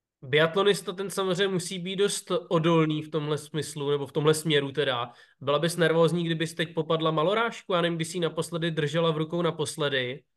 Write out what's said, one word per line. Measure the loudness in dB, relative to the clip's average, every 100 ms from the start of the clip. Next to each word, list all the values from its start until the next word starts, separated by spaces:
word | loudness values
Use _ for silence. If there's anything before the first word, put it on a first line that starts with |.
| _ _
Biatlonista, | -2 2 2 4 2 2 -4
ten | -8 -6
samozřejmě | -2 -2 0 0
musí | 0 -4 -8
být | -6 0
dost | 0 -2 -2 -4 0
odolný | 2 4 4 4 0
v | -2
tomhle | -4 -2 -4
smyslu, | -4 -6 -6 -4 -2
nebo | -2 -2
v |
tomhle | 2 4
směru | 4 4 2 2
teda. | -2 -2 -2 -4 -10 -20 -8
Byla | 0 0
bys | 0 2
nervózní, | 2 4 4 2
kdybys | -2 -2 -4
teď | -4 -6
popadla | -4 -2 0 2
malorážku? | 2 2 2 0 -4 -2
Já | 0
nevím, | 2 0
když | -4
jsi | -2
ji |
naposledy | -2 -2 -4 -2 -2
držela | -2 0 2 0
v | 0
rukou | -2 0
naposledy. | -2 -2 -6 -2 -2 0 -2 -6 _